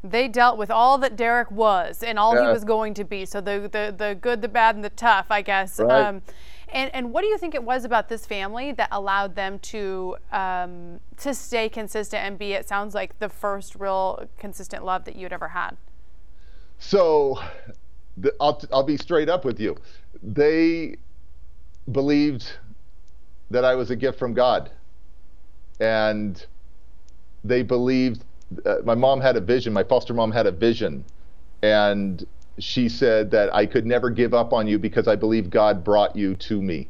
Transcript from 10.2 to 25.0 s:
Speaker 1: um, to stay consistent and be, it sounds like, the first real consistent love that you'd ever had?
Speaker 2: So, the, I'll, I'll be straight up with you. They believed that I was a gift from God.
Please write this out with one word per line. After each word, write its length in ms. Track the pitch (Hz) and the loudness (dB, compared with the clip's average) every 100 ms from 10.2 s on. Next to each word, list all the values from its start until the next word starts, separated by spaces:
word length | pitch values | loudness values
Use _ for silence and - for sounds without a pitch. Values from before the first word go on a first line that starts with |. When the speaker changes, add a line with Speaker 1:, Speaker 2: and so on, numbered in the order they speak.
| - | -4
Speaker 1:
um, 680 | 208 190 180 180 180 170 170 - - | -2 -2 -2 -4 -8 -10 -10 -10 -8
to 160 | 277 | -6
stay 340 | 269 - 240 220 | -6 -2 -2 -2
consistent 560 | 226 214 214 202 208 | -4 -6 -6 -4 -4
and 140 | 196 196 | -4 -6
be, 160 | 208 | -4
it 120 | 196 - | -4 -2
sounds 280 | 202 208 | -4 -2
like, 240 | 202 190 - | -4 -6 -6
the 100 | 202 | -6
first 480 | - 208 196 190 - | -4 -4 -4 -8 -6
real 480 | 196 190 190 - - - | -2 0 0 -4 -8 -8
consistent 460 | 202 - 185 - | -8 -8 -8 -8
love 200 | 185 185 | -4 -4
that 100 | - | -4
you'd 180 | - 180 | -8 -8
ever 160 | 180 165 | -8 -6
had? 280 | 170 110 - - - - - - - - - - - | -4 -6 -6 -10 -10 -10 -10 -10 -10 -10 -10 -10 -10
Speaker 2:
So, 600 | - 196 175 151 139 131 - - - - - - - - | 0 4 6 4 4 0 -6 -8 -8 -8 -8 -10 -8 -2
the, 180 | 131 - | 0 2
I'll, 200 | 147 151 - | 0 0 0
I'll 100 | 135 | 0
be 140 | 135 147 | 2 0
straight 320 | - 165 151 | 2 2 2
up 160 | 175 | 0
with 160 | 131 98 | 0 -2
you. 160 | 104 - - - - - | -2 -4 -8 -10 -10 -8
They 760 | 104 107 147 160 165 165 156 - - - - - - - - - - | -6 2 4 6 4 2 -4 -8 -10 -10 -10 -10 -10 -10 -10 -8 -2
believed 580 | 127 139 147 147 131 - - - - - - - - - - - | 0 4 4 4 0 -6 -8 -8 -10 -10 -10 -10 -10 -10 -8 -2
that 140 | 120 | 2
I 100 | 127 | 4
was 160 | 127 117 | 2 0
a 60 | 120 | 0
gift 220 | 131 123 | 0 0
from 140 | 123 | -2
God. 380 | 117 123 104 - - - - | 2 4 4 0 -8 -10 -10